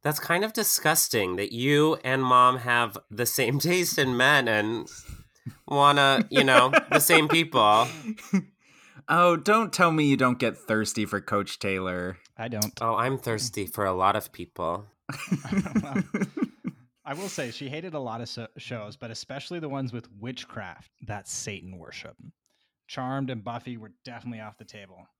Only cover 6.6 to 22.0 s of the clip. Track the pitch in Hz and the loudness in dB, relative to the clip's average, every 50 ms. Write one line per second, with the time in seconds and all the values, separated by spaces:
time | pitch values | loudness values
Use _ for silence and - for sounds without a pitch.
6.6 | 123 131 - 320 - - 339 320 - - 175 160 151 147 151 165 165 - - 127 | 6 8 4 2 2 4 0 2 4 6 4 4 4 4 2 2 2 2 2 4
7.6 | 107 104 107 110 120 131 156 156 196 226 220 - - - - 190 - - _ _ | 6 6 6 6 4 2 -2 -10 -10 -12 -12 -12 -8 -2 -2 -2 -2 -2 _ _
8.6 | _ _ _ _ _ _ _ - - - 147 170 175 180 170 160 - 202 208 226 | _ _ _ _ _ _ _ -20 -4 0 2 6 6 6 4 4 2 2 4 4
9.6 | 226 180 - - 180 170 160 156 151 143 139 135 131 127 123 120 127 113 104 - | 2 0 2 2 4 4 4 4 4 4 4 4 4 2 2 2 0 -2 -2 -4
10.6 | - - 110 107 110 101 - 117 107 98 - 101 - - - 101 101 98 - - | -4 -2 0 0 0 -2 -2 -4 -4 -2 -2 -6 -4 -2 -2 -2 -2 -2 -8 -8
11.6 | - 101 95 95 95 92 90 90 90 90 92 - _ - _ - 113 113 117 107 | -4 -4 -2 -2 -2 -4 -4 -4 -6 -6 -8 -10 _ -20 _ -12 -10 -8 -4 -4
12.6 | 107 104 - - 117 113 113 104 117 127 135 127 - 120 113 107 117 117 101 104 | -4 -6 -6 -6 -4 -2 -2 0 -2 -2 -2 -4 -4 -4 -4 -4 -4 -6 -6 -6
13.6 | 98 - - - 104 95 92 92 92 98 101 110 - - _ - 87 _ _ - | -8 -6 -4 -2 -2 0 0 2 2 2 2 0 -4 -6 _ -16 -16 _ _ -6
14.6 | 90 82 85 95 - - _ _ _ - - - - - 190 - - - 196 196 | -4 -4 -4 -6 -8 -14 _ _ _ -14 -12 -12 -4 -4 -4 -4 -4 -4 -4 -4
15.6 | 190 - 233 226 - 147 139 202 185 - - 208 202 - - - 339 - - _ | -4 -2 -2 -4 -4 -2 -6 -6 -6 -4 -4 -6 -6 -4 -4 -6 -6 -6 -6 _
16.6 | _ - - _ _ _ _ _ _ 156 139 156 196 190 - - 143 120 110 - | _ -12 -12 _ _ _ _ _ _ -12 -10 -8 -8 -10 -8 -6 -8 -8 -8 -10
17.6 | 143 135 139 156 165 190 156 151 131 120 113 117 120 117 - - 117 - _ - | -10 -10 -10 -10 -10 -10 -10 -8 -8 -8 -8 -8 -10 -10 -10 -12 -12 -14 _ -18
18.6 | - - - 117 104 107 107 _ - 117 113 - - _ 135 139 - - 175 175 | -14 -12 -10 -10 -10 -12 -14 _ -14 -14 -12 -14 -12 _ -12 -12 -12 -10 -10 -8
19.6 | 156 147 135 139 135 127 113 120 113 - 101 101 104 123 131 - - _ - 117 | -8 -6 -6 -6 -6 -6 -8 -10 -12 -14 -18 -14 -12 -12 -10 -12 -14 _ -14 -14
20.6 | 101 92 82 - - _ _ _ - 104 107 101 98 - - - - - 101 98 | -12 -14 -14 -18 -20 _ _ _ -14 -12 -12 -12 -10 -12 -12 -10 -10 -10 -10 -10
21.6 | - 90 95 90 78 - - - | -12 -16 -18 -16 -18 -16 -16 -16